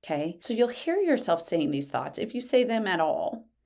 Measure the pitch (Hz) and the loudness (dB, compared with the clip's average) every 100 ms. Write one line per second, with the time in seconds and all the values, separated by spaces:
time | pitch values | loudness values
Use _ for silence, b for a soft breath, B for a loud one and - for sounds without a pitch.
0 | - 151 156 175 - 233 240 240 - 359 | -4 -4 -4 -6 -4 2 2 0 -2 0
1 | 370 262 - 170 - 170 151 139 139 - | 2 2 2 0 2 0 0 -2 -2 -4
2 | 143 - 220 247 247 254 247 226 214 185 | -4 -6 -6 -4 2 2 4 0 0 2
3 | - - - 226 - _ | 2 2 -2 -6 -14 _